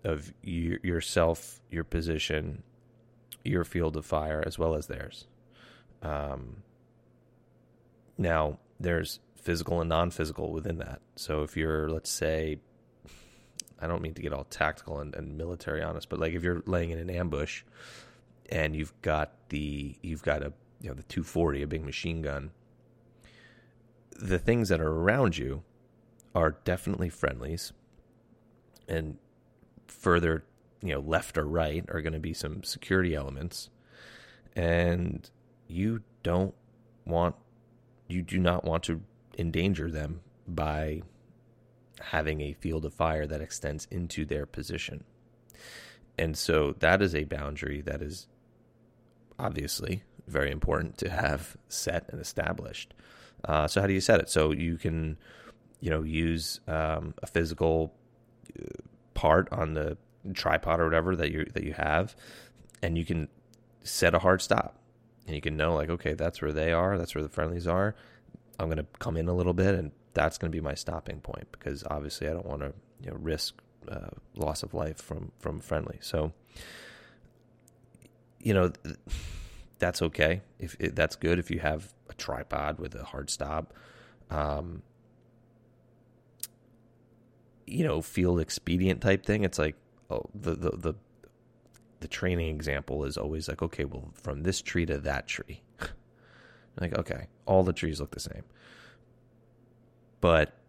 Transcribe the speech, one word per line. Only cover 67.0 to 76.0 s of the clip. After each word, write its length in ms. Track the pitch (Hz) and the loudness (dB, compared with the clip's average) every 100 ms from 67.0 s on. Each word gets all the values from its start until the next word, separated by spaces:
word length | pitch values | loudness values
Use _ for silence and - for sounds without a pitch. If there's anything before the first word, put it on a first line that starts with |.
| 85 | -2
where 80 | 76 | -4
the 60 | 76 | -4
friendlies 380 | - 80 85 85 | -2 -2 0 2
are. 280 | 90 101 110 - - - - _ - | 2 2 -2 -12 -20 -20 -20 _ -4
I'm 100 | 80 | -2
gonna 180 | 78 76 - | -2 -4 -6
come 180 | - 82 | -4 0
in 120 | 85 | 2
a 60 | |
little 200 | 90 87 | 2 4
bit, 200 | 87 95 | 4 6
and 180 | 95 76 - _ | 4 0 -8 _
that's 260 | - 78 - | 2 2 2
gonna 120 | 85 | -2
be 100 | 80 | -2
my 140 | 76 | -4
stopping 460 | - - 82 - 73 | -4 -6 -6 -6 -10
point, 280 | - - - | -10 -10 -12
because 320 | - 71 71 - | -12 -8 -6 -6
obviously 380 | 73 73 - 76 | -6 -6 -6 -4
I 40 | |
don't 140 | 80 - | -4 -4
wanna, 260 | 73 71 - - - | -6 -6 -8 -18 -16
you 100 | - | -12
know, 60 | 69 | -6
risk, 440 | 78 78 - - - _ - | -2 -2 -2 -8 -20 _ -10
uh, 220 | - - - - | -10 -10 -14 -8
loss 280 | - 76 78 | 0 0 0
of 120 | - | -4
life 240 | - 78 78 | -2 -2 -4
from, 340 | - 78 - - | -8 -8 -8 -8
from 220 | - 78 | -6 -6
friendly." 380 | - 80 76 - | -2 -2 -2 -8